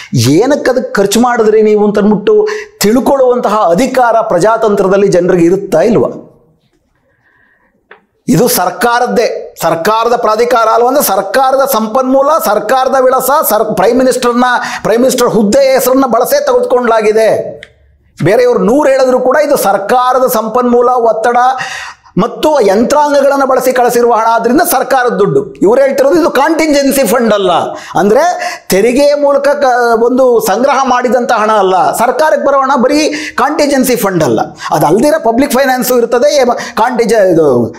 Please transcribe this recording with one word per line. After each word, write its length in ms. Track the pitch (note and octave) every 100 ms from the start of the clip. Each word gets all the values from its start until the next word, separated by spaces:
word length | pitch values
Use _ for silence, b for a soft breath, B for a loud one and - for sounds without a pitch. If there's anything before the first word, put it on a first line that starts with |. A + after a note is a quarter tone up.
| B
ಏನಕ್ಕೆ 560 | - A2+ D#3 A#3+ D4 -
ಅದಕ್ಕೆ 220 | B3+ -
ಖರ್ಚು 280 | - G3 A3+
ಮಾಡಿದ್ರಿ 420 | B3 A#3+ G#3+ A3
ನೀವು 240 | G#3+ G#3 G#3
ಅಂತ 120 | G#3
ಅಂದ್ಬಿಟ್ಟು 500 | G#3 G#3 A3 G#3+ G#3 B B -
ತಿಳ್ಕೊಳ್ಳುವಂತಹ 840 | G3+ B3 B3+ C#4 B3+ A#3+ A#3 G#3+ G3+
ಅಧಿಕಾರ 460 | F3 B3+ C4 A#3+ A3+
ಪ್ರಜಾತಂತ್ರದಲ್ಲಿ 880 | A3 F3+ G3+ A3+ A3+ G3+ F#3+ G3 G3+
ಜನರಿಗೆ 380 | F3 F3 F#3 E3+
ಇರುತ್ತಾ 340 | F#3+ - D#3
ಇಲ್ವಾ? 500 | G3+ F3+ - - - _ _ _ _ _ _ _ _ _ _ _ _ _ _ _ _ - _ _ -
ಇದು 200 | C#3+ -
ಸರ್ಕಾರದ್ದೇ, 1040 | - F3+ F3+ A#3 A#3+ A#3+ F#3+ G#3+ - - -
ಸರ್ಕಾರದ 540 | E3+ E3 G3+ A3 A#3 A#3+
ಪ್ರಾಧಿಕಾರ 520 | G#3+ G#3+ A#3+ A#3+ A3
ಅಲ್ವಾ? 140 | A3+ A#3+
ಅಂದ್ರೆ 160 | C#4+
ಸರ್ಕಾರದ 640 | A#3+ G3+ - B3+ C4 C4+ C4+
ಸಂಪನ್ಮೂಲ, 560 | A3 A3 A#3+ C4 C4+ C#4 D#4
ಸರ್ಕಾರದ 520 | A3 G#3+ - C4 C4 C4+
ವಿಳಾಸ, 300 | C4 C4 A#3 D4 -
ಸರ್-, 260 | G#3+ A3 D#3+
prime 220 | F#3+ B3
ಮಿನಿಸ್ಟರ್ನ, 460 | B3+ B3 A#3+ A#3+ B3 A#3+ B B
prime 200 | F#3+ A3+
minister 260 | C4 - A#3+
ಹುದ್ದೆ 460 | F#3 G#3 C#4 C4+
ಹೆಸರನ್ನ 320 | C4 B3+ C4 C4
ಬಳಸೇ 340 | A3+ A#3+ C#4+
ತೆಗೆದುಕೊಳ್ಳಲಾಗಿದೆ. 1200 | C#4 B3 B3 A#3+ A#3 A3+ G#3+ G#3+ A3 C3 - - - _ _ _ _ -
ಬೇರೆಯವ್ರು 340 | D#3 A#3 B3 A3+
ನೂರು 300 | F#3 C4+ D4
ಹೇಳಿದ್ರು 320 | C4 C4 B3+
ಕೂಡ 160 | B3+ C#4+ D4
ಇದು 100 | C#4
ಸರ್ಕಾರದ 720 | G3 G3+ - B3 B3+ B3+ B3+
ಸಂಪನ್ಮೂಲ, 600 | A3 A3 A#3 B3 A#3+ B3
ಒತ್ತಡ 480 | B3 A3+ A3 A#3 A#3+ B3+ C4 B B B B B -
ಮತ್ತು 420 | G#3+ - D4+ D4
ಯಂತ್ರಾಂಗಗಳನ್ನು 840 | G3+ G3 A#3 C#4+ D4 C#4+ C4+ C#4 C4+
ಬಳಸಿ 260 | C4 B3+
ಕಳಿಸಿರುವ 420 | B3+ A#3+ A#3 A#3+
ಹಣ, 100 | A3 A3+
ಆದ್ರಿಂದ 300 | A3+ A#3 C4
ಸರ್ಕಾರದ 520 | E4+ C4 C4 C4 B3
ದುಡ್ಡು. 400 | F#3+ G3 C#3 -
ಇವ್ರು 300 | - F3+ B3+
ಹೇಳ್ತಿರೋದು 380 | C4+ - C4+ E4+
ಇದು 100 | D#4
contingency 760 | A#3+ D4 D#4 D#4 C#4+ C#4 C4+ A#3
fund 280 | B3 A3+
ಅಲ್ಲ, 180 | G#3 F#3 D#3+ C3 B B
ಅಂದ್ರೆ 280 | D#3 G3 A#3 E4+ F4 B B -
ತೆರಿಗೆಯ 440 | F#3+ A3+ B3+ C#4+
ಮೂಲಕ 340 | D4 C#4+ C#4 C#4+
ಕ-, 540 | D4 C4+ B3 A#3+ A3+
ಒಂದು 380 | A#3+ B3+ C4 A#3
ಸಂಗ್ರಹ 400 | F#3+ G3+ C4+ C4
ಮಾಡಿದಂಥ 480 | C4 B3 B3 B3+ A#3
ಹಣ 200 | A#3 G#3+
ಅಲ್ಲ, 440 | G#3+ F#3+ F#3 D#3+ -
ಸರ್ಕಾರಕ್ಕೆ 500 | A#3+ B3 D#4 D4 C#4+
ಬರೋ 120 | C#4
ಹಣ 140 | C4+ C#4+
ಬರೀ 360 | B3+ D4 D#4 B B
contingency 600 | - C4 D#4 D4 C#4 B3+ A#3+
fund 280 | G3 F3+
ಅಲ್ಲ. 160 | C3+ A2 - B B
ಅದಲ್ದಿರ 440 | D#3+ - - - C4
public 340 | A3+ A3+ C#4+
finance 400 | B3 C4+ B3+ A#3+
ಇರ್ತದೆ, 440 | B3 A#3 B3 D4 D4
ಏ-, 100 | B3 - B
ಕಾಂಟಿಜ-, 580 | - A#3 A#3 A3+ A3+ F#3
ಇದು 420 | D#3+ D3 A#2+ A2